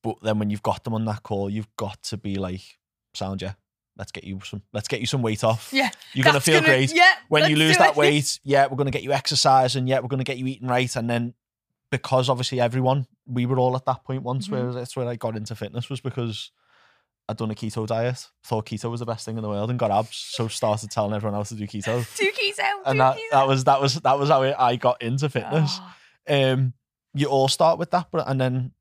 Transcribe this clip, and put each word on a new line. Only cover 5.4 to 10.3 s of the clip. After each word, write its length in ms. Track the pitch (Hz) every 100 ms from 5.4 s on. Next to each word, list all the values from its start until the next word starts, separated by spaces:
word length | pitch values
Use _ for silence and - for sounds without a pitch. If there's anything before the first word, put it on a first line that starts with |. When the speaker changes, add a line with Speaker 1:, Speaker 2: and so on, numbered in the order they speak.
Speaker 1:
off. 260 | 113 113 -
Speaker 2:
Yeah, 160 | 269 247 - -
Speaker 1:
You're 100 | 131
gonna 100 | 202
Speaker 2:
that's 120 | 139 165
Speaker 1:
feel 140 | 156
Speaker 2:
gonna, 80 | 311
Speaker 1:
great. 260 | 131 131
Speaker 2:
yeah, 220 | 320 359 - _
Speaker 1:
When 220 | 151 151
you 60 | 151
Speaker 2:
let's 20 |
Speaker 1:
lose 140 | 156 -
Speaker 2:
do 20 |
Speaker 1:
that 100 | 160
Speaker 2:
it." 60 | 147
Speaker 1:
weight, 440 | 147 147 135 -
yeah, 240 | 135 139 139
we're 80 | 135
gonna 120 | 139
get 100 | 131
you 100 | 117
exercising, 760 | 135 - 143 147 131 127 131 127
yeah, 100 | 131
we're 80 | 120
gonna 160 | 131
get 140 | 131